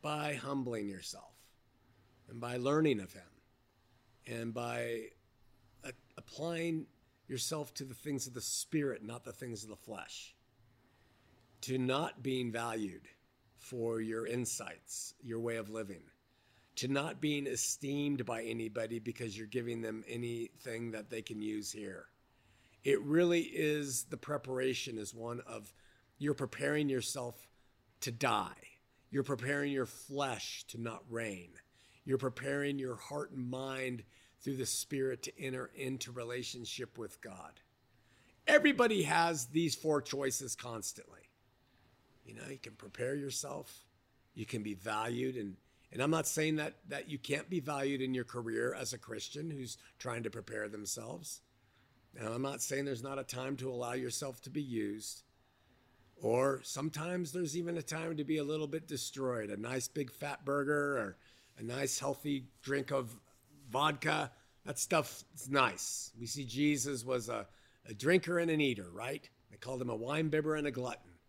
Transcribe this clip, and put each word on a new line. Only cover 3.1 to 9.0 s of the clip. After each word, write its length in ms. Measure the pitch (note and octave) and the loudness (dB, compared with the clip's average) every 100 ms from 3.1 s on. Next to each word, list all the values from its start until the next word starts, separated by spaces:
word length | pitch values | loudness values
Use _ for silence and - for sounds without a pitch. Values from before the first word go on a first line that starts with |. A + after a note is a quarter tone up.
him 120 | - - - _ _ _ _ _ _ _ _ - | -12 -20 -20 _ _ _ _ _ _ _ _ -6
and 260 | A#2 A#2 | -4 -2
by 460 | A2+ A#2+ A#2+ A#2 A#2 A2 - _ _ - - - - | -2 -2 0 0 -2 -6 -14 _ _ -20 -20 -20 -16
a-, 100 | - B2 _ - | -14 -14 _ -18
applying 720 | - - D#3+ E3+ E3+ D#3+ - _ _ _ - | -14 -6 -2 0 0 0 -4 _ _ _ -8
yourself 460 | C3 - D#3 D3 - | -4 -2 -2 -4 -8
to 100 | C3+ | -10
the 100 | B2 | -8
things 320 | D3+ C#3 C3 | -4 -4 -4
of 80 | A#2+ | -6
the 60 | |
spirit, 640 | - - - D#3 C#3 A2+ | -4 -4 0 0 0 -2